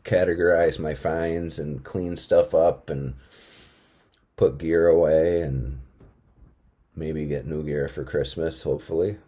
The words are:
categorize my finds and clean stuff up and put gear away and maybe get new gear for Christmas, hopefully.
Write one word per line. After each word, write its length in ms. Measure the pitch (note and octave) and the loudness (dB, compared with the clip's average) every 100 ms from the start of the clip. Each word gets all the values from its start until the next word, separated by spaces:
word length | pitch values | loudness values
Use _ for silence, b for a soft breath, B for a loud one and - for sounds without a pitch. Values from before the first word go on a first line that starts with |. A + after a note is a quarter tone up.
categorize 760 | - F#2+ F2+ E2+ F2 E2+ E2 D2+ | -2 0 2 2 4 4 4 0
my 140 | D#2 | -4
finds 640 | C#2+ D#2+ D#2+ E2 E2+ E2 D2+ | -4 -4 -2 -2 -4 -6 -8
and 260 | D2+ C2+ | -8 -8
clean 320 | - F#2+ F2 E2 | -8 -6 -6 -6
stuff 380 | - F2 E2+ | 2 2 4
up 360 | E2 E2+ E2 - | 4 4 2 -4
and 240 | C#2 C2+ C2 B B B B B B B B B B _ - | -6 -8 -10 B B B B B B B B B B _ 2
put 220 | F#2 C#2+ | 2 2
gear 300 | D#2+ E2 E2+ | 0 4 6
away 540 | E2 D#2 D#2+ E2+ E2+ | 6 6 4 4 2
and 380 | D2+ C2+ A#1+ C2 - _ - _ _ _ - _ _ _ _ D#2+ | 0 -4 -6 -8 -14 _ -20 _ _ _ -20 _ _ _ _ -10
maybe 300 | D#2 D#2 D2 | -6 -4 -4
get 200 | C#2+ D2+ | -6 -6
new 160 | D#2 | -6
gear 240 | D2+ C#2+ C#2+ | -4 -4 -4
for 180 | D#2 | -6
Christmas, 580 | C2+ D2 D2 E2+ D#2+ - | -4 -4 -2 -4 -4 -4
hopefully. 560 | C#2+ C#2+ - E2 F#2+ G#2+ | -4 -4 -4 -2 -2 -4